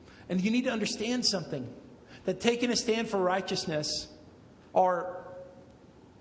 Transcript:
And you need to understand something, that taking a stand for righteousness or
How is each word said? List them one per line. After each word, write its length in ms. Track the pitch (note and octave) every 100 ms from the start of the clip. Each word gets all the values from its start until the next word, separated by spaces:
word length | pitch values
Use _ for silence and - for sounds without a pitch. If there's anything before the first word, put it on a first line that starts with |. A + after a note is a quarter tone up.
| - - -
And 120 | F#3
you 100 | G3+
need 140 | A#3+
to 60 | C4
understand 540 | A3+ G#3 - A3 B3
something, 440 | - F#3+ D#3 C#3+ A#2+ - - - - -
that 160 | - F#3
taking 300 | A#3 A#3+ B3
a 60 | A3+
stand 320 | - A3+ A3+
for 100 | G3
righteousness 920 | F3+ F#3+ F#3+ F#3 - D3+ D3 - - - - - - - -
or 520 | - F#3 F3 - - - - - - - - - - - -